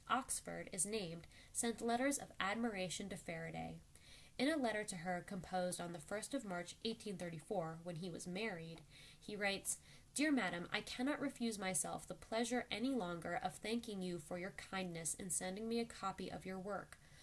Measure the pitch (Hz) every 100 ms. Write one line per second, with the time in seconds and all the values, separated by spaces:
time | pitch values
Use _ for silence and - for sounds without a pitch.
0 | - 247 247 - - 170 170 190 202 220
1 | 175 170 - - - - 233 214 233 240
2 | 269 277 - - 190 220 233 196 185 -
3 | 202 196 - 165 165 165 160 165 - -
4 | - - - - 262 320 240 214 208 180
5 | 180 180 175 196 160 185 180 175 170 175
6 | - 208 - 277 208 175 175 - 226 226
7 | 214 185 175 165 - 202 160 160 175 160
8 | 185 - 175 180 226 175 165 165 - -
9 | - - - 202 202 196 - - - -
10 | - - 311 269 185 175 175 214 - -
11 | 262 302 285 - 233 202 190 185 - 160
12 | - - - 226 233 247 - 208 254 262
13 | 175 170 175 175 185 - 208 233 233 202
14 | 185 175 - 180 190 190 - 190 185 165
15 | 160 - 190 - 185 190 226 233 233 -
16 | 190 180 190 170 185 190 185 196 - -
17 | - -